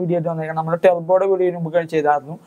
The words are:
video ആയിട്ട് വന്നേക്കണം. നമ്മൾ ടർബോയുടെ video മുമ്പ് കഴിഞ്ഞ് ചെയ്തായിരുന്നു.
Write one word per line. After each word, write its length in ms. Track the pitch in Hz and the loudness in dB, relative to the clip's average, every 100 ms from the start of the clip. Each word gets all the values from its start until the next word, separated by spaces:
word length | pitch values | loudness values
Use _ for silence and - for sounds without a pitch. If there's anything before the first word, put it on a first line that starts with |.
video 140 | 175 175 | -2 -2
ആയിട്ട് 120 | 170 | -2
വന്നേക്കണം. 260 | 160 156 160 | -4 -6 -6
നമ്മൾ 160 | 160 170 185 | -2 2 4
ടർബോയുടെ 400 | 170 165 185 196 | 4 2 2 2
video 180 | 190 180 175 | 2 0 -2
മുമ്പ് 140 | 165 170 | -2 -2
കഴിഞ്ഞ് 160 | 160 160 | -2 0
ചെയ്തായിരുന്നു. 400 | 147 147 135 165 | 0 0 -2 -16